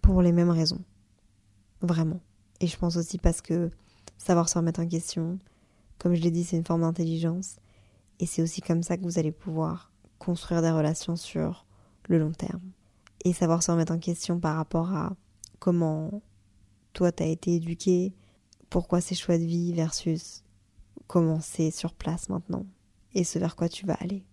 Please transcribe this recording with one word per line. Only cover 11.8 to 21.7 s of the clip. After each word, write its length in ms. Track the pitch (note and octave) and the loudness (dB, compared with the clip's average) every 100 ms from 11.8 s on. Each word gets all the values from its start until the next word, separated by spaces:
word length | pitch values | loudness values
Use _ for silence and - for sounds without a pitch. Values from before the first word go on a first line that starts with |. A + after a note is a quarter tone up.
| _ _ - | _ _ 2
le 100 | E3 | 2
long 140 | D#3 | 2
terme. 400 | E3 - F3 F#3 - _ _ _ _ | -4 -6 -8 -12 -20 _ _ _ _
Et 80 | F3+ | -2
savoir 300 | F3 E3+ E3+ | 2 2 2
se 80 | - | 2
remettre 220 | E3+ D#3+ | 2 2
en 60 | E3+ | -2
question 420 | F3 E3+ - F3 | -2 -6 -2 -2
par 160 | E3 D#3 | 0 -2
rapport 360 | D#3 E3 E3+ | -2 -2 0
à 240 | F#3+ E3 F#3 _ _ - - | -2 -4 -6 _ _ -20 -2
comment 600 | - F3 E3 D#3 D#3+ G3+ _ _ _ _ _ _ _ | 2 2 2 0 -4 -8 _ _ _ _ _ _ _
toi 180 | - F3 | 0 0
t'as 140 | E3+ D#3+ | 2 -2
été 280 | E3 - | 0 0
éduqué, 580 | E3+ E3 E3+ - F3+ F#3+ - - _ _ _ _ | 0 0 -2 2 2 2 -6 -20 _ _ _ _
pourquoi 300 | F3 - F3 | -2 2 0
ces 140 | - | 0
choix 240 | F3+ - E3+ | -4 2 2
de 60 | |
vie 280 | E3 E3+ F3 | 2 0 0
versus 720 | E3+ D#3+ - - D#3+ - - _ _ _ _ - - - | 0 -2 -2 -2 -2 -6 -20 _ _ _ _ -20 -20 -2
comment 340 | F3+ E3 D#3+ | 2 2 0
c'est 300 | - - D#3+ | -4 -2 -2